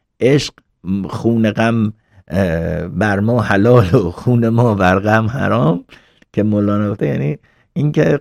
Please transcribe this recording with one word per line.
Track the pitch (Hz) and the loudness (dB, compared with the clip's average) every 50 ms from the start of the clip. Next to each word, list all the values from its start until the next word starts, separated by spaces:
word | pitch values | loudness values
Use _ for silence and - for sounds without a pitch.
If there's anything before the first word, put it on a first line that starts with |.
| _ _ _ _ | _ _ _ _
عشق | 113 123 143 143 - - - _ _ _ _ _ _ 85 95 101 95 - | 0 2 2 2 0 -2 -10 _ _ _ _ _ _ -6 -4 -4 -4 -6
خون | - 107 - 113 117 113 110 107 | -8 -4 -2 0 0 2 0 0
غم، | 101 117 113 117 117 117 110 107 107 - _ _ _ - _ _ | 0 0 0 0 0 0 -2 -2 -4 -8 _ _ _ -20 _ _
اه، | 78 95 98 87 80 82 82 85 82 82 82 90 | -2 -2 0 0 0 -2 -2 -4 -4 -6 -6 -6
بر | - 90 107 107 101 98 | -4 -2 -2 0 0 0
ما | 104 110 120 120 | 0 0 0 0
حلال | 104 98 104 98 101 120 123 123 104 87 85 | 0 0 0 2 4 4 6 4 4 4 2
و | 127 95 85 | 2 0 0
خون | - - - 123 123 120 117 113 | -4 -4 -2 0 0 0 0 0
ما | 113 113 123 117 104 | 0 2 2 2 2
بر | 98 95 90 92 98 | 2 2 2 2 2
غم | 101 104 107 110 113 | 2 2 0 2 0
حرام | 107 120 - 95 98 101 117 139 160 170 180 - _ - - _ _ _ _ _ _ - | -2 -4 -4 -2 -2 0 0 0 0 -2 -2 -6 _ -20 -20 _ _ _ _ _ _ -4
که | 104 104 | -2 -2
مولانا | 107 104 104 104 101 104 104 107 101 | 0 0 0 0 0 0 -2 -2 -4
گفته، | 110 - 160 | -4 -4 -4
یعنی | 147 131 127 135 147 147 - - _ _ _ _ _ _ | -4 -4 -2 -4 -4 -4 -6 -10 _ _ _ _ _ _
اینکه | - 143 151 147 156 151 147 147 139 | -4 -2 -2 0 0 0 2 0 -2